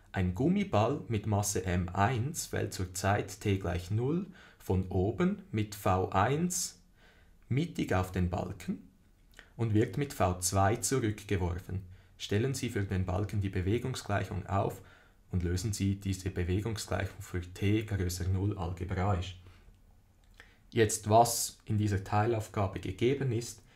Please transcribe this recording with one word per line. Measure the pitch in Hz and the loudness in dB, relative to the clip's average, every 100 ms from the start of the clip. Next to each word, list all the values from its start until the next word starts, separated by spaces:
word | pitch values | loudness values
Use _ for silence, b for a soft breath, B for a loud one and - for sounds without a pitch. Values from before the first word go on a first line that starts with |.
| B | B
Ein | 98 90 | -2 0
Gummiball | 87 147 202 196 104 113 151 - | 2 2 2 2 2 2 0 -2
mit | 110 110 | -4 0
Masse | 104 101 104 92 | 0 2 -2 0
M | 90 90 | 0 0
eins | 90 101 123 135 170 - | 2 2 2 -2 -6 -6
fällt | 98 104 | -4 -4
zur | - 90 | -4 -6
Zeit | - 98 107 - - | -2 0 0 -2 -4
t | 104 95 | 0 0
gleich | 87 87 - | 0 -4 -2
null | 107 127 170 202 B B B | -2 0 -2 -4 B B B
von | - 92 90 | 0 0 2
oben | 95 98 120 180 208 - | 0 0 2 0 0 -4
mit | 110 104 - | -2 -2 -2
V | 104 92 - | 2 2 4
eins | 95 110 147 180 - - - - b b b b b - | 2 2 2 0 -2 -6 -10 -20 b b b b b -2
mittig | 120 165 - - | -2 0 -4 0
auf | 92 92 | 0 0
den | 92 87 | 0 0
Balken | 90 180 - - 233 - _ _ _ _ B B - | 0 -4 -8 -8 -8 -10 _ _ _ _ B B -4
und | 117 | 2
wird | 107 123 - | 4 2 0
mit | 139 | -4
V | - 92 90 | 2 2 2
zwei | - 98 98 120 | 0 2 4 2
zurückgeworfen. | - 131 110 107 - 95 87 90 - 92 - B B - | 0 0 0 -2 -2 0 0 -4 -6 -8 -8 B B -14
Stellen | - 101 131 | -2 0 0
Sie | 135 120 | -2 -2
für | 101 | -2
den | 98 92 90 | -2 -2 0
Balken | 92 104 104 | 0 0 -2
die | 98 | -2
Bewegungsgleichung | 95 92 120 131 120 - 98 92 95 - | 0 2 0 0 -6 -2 -2 -2 -6 -2
auf | 98 - - B B B B - | 0 0 -4 B B B B -4
und | 92 | -2
lösen | 85 90 110 | 0 0 -2
Sie | 101 98 98 | 0 0 0
diese | 98 95 95 | -2 -4 -4
Bewegungsgleichung | 90 90 92 117 104 - 92 95 - | -2 0 0 -2 -6 -4 -4 -4 -8
für | - 90 | -6 -6
t | 87 - 101 110 | -6 -2 2 2
größer | 110 95 90 87 85 | 0 -2 -2 -2 0
null | 95 101 95 | 0 0 -2
algebraisch. | 85 90 87 92 95 87 - - B B B - - - _ _ - B B B - | -4 -4 -4 0 2 0 -2 -10 B B B -20 -20 -20 _ _ -20 B B B -4
Jetzt, | 113 107 - 104 | 4 4 4 6
was | 110 120 - - - - | 6 6 2 -4 -8 -2
in | 107 | 0
dieser | 104 95 | 2 0
Teilaufgabe | - 104 113 113 - 107 95 - | 2 2 2 0 -2 -2 -2 -2
gegeben | - 95 120 139 131 | -6 0 2 2 0
ist, | 117 120 - b | -2 -4 -14 b